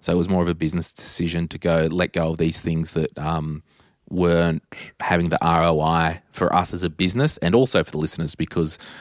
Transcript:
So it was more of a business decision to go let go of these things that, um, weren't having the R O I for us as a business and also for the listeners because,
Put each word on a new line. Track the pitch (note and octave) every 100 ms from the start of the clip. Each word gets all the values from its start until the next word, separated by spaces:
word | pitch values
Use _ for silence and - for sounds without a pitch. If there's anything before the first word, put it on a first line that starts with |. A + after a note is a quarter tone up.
So | -
it | F2
was | F2
more | F#2
of | F2
a | E2+
business | D#2+ F2 E2
decision | - - - E2+ E2+ E2+
to | -
go | F2 E2 D#2+
let | F2 F2+
go | - E2
of | E2
these | E2 -
things | F2 D#2+ D#2+
that, | D#2+ D#2 -
um, | D2+ E2 D#2 D2+ - _ _ _ -
weren't | F2+ F2 E2+ E2+ D#2+ - - - -
having | - F2 E2+
the | - E2
R | E2
O | E2 D#2+
I | D#2 E2 D#2+ F2 _
for | - F2+
us | F2 F2+
as | F2
a | F2
business | D#2 F#2 A2 D3+ -
and | E2+
also | A2 C3 F2+
for | D#2+
the | D2+
listeners | D#2+ - D#2+
because, | - E2 - D#2 - - -